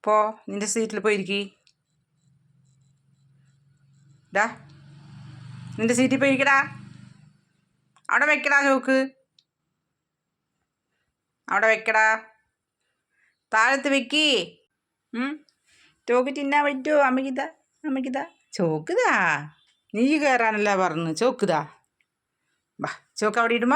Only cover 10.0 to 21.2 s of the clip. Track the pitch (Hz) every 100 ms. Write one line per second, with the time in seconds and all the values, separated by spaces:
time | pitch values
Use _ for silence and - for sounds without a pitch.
10 | _ _ _ _ _ _ _ _ _ _
11 | _ _ _ _ - 196 220 220 226 220
12 | 220 220 - _ _ _ _ _ _ _
13 | _ _ _ _ _ 220 233 269 277 269
14 | 240 294 302 240 165 _ _ _ _ _
15 | _ 226 262 302 _ _ _ _ _ _
16 | - 240 254 277 277 294 294 269 262 302
17 | 269 254 269 254 294 - _ _ 302 269
18 | 262 254 330 _ _ - 170 156 160 381
19 | 480 240 175 147 151 _ _ _ _ 202
20 | 262 302 285 247 226 214 208 196 180 156
21 | 165 156